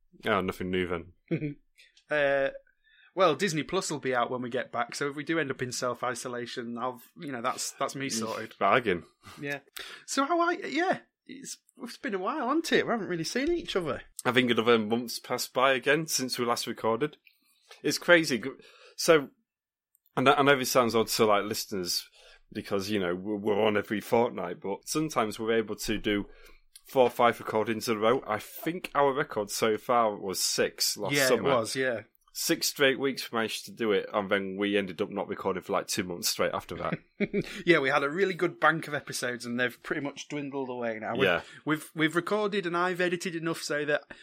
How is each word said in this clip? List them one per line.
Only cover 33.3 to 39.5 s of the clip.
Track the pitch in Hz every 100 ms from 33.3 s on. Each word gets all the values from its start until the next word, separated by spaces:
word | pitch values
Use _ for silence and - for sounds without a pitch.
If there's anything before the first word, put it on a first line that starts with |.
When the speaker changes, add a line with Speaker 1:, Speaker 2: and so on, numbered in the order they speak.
Speaker 1:
we | 117
managed | 110 - -
to |
do | 104 113
it, | 95 -
and | 107 95
then | 101 98 95
we | 101 101
ended | 95 82
up | 98
not | 101 87
recording | 98 101 92
for, | -
like, | 90 80
two | -
months | 90 87 -
straight | - 90
after | - - 85
that. | - 170 - _
Speaker 2:
<laughs> | 202 208 - 208 175
Yeah, | 160
we | 135
had | 147
a | 143
really | 165 190
good | 165 175 -
bank | 151 160 147
of |
episodes, | 143 - - 123 120
and | 120